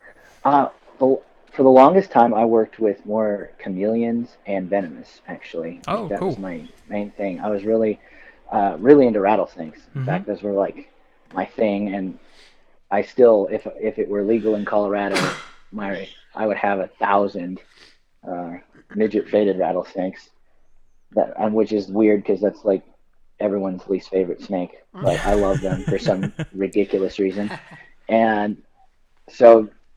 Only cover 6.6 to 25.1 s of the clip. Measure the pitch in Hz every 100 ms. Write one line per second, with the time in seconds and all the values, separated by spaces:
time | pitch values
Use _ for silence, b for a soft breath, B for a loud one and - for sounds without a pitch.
6.6 | - - - 104 101 - 98 90 107 104
7.6 | 104 113 110 101 b b b b - 107
8.6 | 101 80 117 147 127 107 95 107 87 -
9.6 | 80 - - 139 127 92 202 - 104 98
10.6 | 90 - - _ _ _ _ - - -
11.6 | 110 101 104 98 95 85 b b b b
12.6 | b b _ 101 - - 120 107 98 107
13.6 | 104 - 107 104 98 101 101 113 107 104
14.6 | 101 107 104 101 101 95 - - - -
15.6 | - 107 98 92 95 - _ - 110 98
16.6 | 101 98 92 - 101 101 101 101 90 92
17.6 | b b b b _ _ 98 87 85 90
18.6 | - - _ 101 107 104 - 104 104 92
19.6 | 85 90 - 95 92 - - _ _ _
20.6 | - - - _ _ 107 - - 107 107
21.6 | 101 107 95 98 110 101 98 95 101 -
22.6 | 104 98 - _ _ _ - - 104 101
23.6 | 95 92 - 92 - 95 87 - - 95
24.6 | 87 - _ - 95